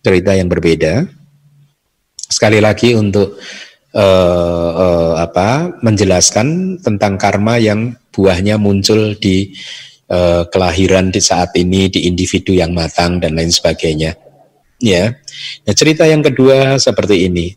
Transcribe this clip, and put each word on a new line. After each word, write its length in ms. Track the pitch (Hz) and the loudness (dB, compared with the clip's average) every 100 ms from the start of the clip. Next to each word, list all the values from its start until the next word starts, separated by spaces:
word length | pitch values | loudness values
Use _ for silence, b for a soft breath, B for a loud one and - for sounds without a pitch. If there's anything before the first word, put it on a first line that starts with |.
cerita 320 | 110 92 92 | 2 2 2
yang 160 | 95 90 | 0 0
berbeda. 560 | 87 85 78 80 101 185 - _ _ _ _ _ _ _ _ _ - | 0 0 0 0 -2 -4 -10 _ _ _ _ _ _ _ _ _ -20
Sekali 400 | - - 110 107 | -8 -2 2 4
lagi 400 | 107 101 120 113 | 2 2 2 2
untuk, 400 | 104 101 95 B B B B B _ | 0 0 -2 B B B B B _
eh, 760 | - 98 92 90 87 85 85 85 | 0 2 4 2 0 -2 -2 -4
eh, 400 | 82 92 85 82 | 0 0 2 0
apa, 640 | 80 82 90 98 135 175 - 113 | -2 -2 -2 0 -2 -4 -2 -2
menjelaskan 960 | 104 98 90 - 104 131 170 185 180 | 0 2 2 2 0 -2 -2 -4 -6
tentang 400 | 123 101 104 95 | -4 -2 -2 0
karma 400 | 101 101 107 120 | -2 0 0 2
yang 320 | 107 104 117 117 _ | 0 0 -4 -10 _
buahnya 480 | - 95 90 101 107 | 0 0 2 0 0
muncul 560 | 101 98 98 110 107 104 | 0 0 2 0 0 -2
di, 320 | 98 95 98 B B B B B _ | 0 0 -2 B B B B B _
eh, 340 | 90 87 87 85 | 0 2 0 0
kelahiran 640 | 95 92 87 92 92 92 | -2 0 0 2 2 2
di 80 | 95 | -2
saat 320 | - 87 90 | 0 0 0
ini, 320 | 90 90 95 95 | -2 0 0 0
di 240 | 95 90 | 0 -2
individu 480 | 87 92 92 - 92 | -2 -2 -4 0 0
yang 160 | 82 | 0
matang 480 | 87 80 - 87 90 | -4 -4 -2 -2 -2
dan 160 | 85 80 | -2 -2
lain 160 | 82 | -2
sebagainya. 640 | - 85 80 82 78 80 - - _ _ _ _ _ | -2 -2 -2 -4 -2 -6 -8 -20 _ _ _ _ _
Ya. 300 | 117 87 104 131 - B B B - | 0 0 0 -4 -18 B B B -4
Nah, 60 | - | 0
cerita 320 | 151 156 160 | 2 4 2
yang 160 | 156 | 4
kedua 560 | 147 127 131 135 135 135 | 2 2 4 4 2 2
seperti 500 | 131 107 98 95 92 | 0 0 0 2 2
ini. 220 | 87 85 | -2 -6